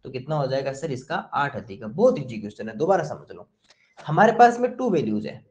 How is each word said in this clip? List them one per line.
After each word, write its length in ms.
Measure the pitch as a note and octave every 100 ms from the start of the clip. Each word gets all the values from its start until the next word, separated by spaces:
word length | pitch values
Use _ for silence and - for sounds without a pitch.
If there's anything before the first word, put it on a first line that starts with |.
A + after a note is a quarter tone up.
| -
तो 40 |
कितना 260 | B2+ B2 D#3
हो 120 | C3+
जाएगा 240 | C3 C#3
सर 180 | - E3
इसका? 240 | B2 - F3
आठ 400 | - C3 C#3+ A2+
अधिक 260 | F#2 G2
है। 60 | A2
बहुत 300 | C3+ A3+ D#3
easy 180 | B2 A2
question 320 | G#2 - A2
है, 60 | A2
दोबारा 260 | E3 F#3 D3+
समझ 260 | D2 -
लो। 160 | F2 - _ _ _ _ -
हमारे 320 | - D#3 A3
पास 260 | G#3+ A#3+ A#3
में 120 | B3
two 180 | - B3+
values 360 | E3+ A2 G#2 -
है 60 | - _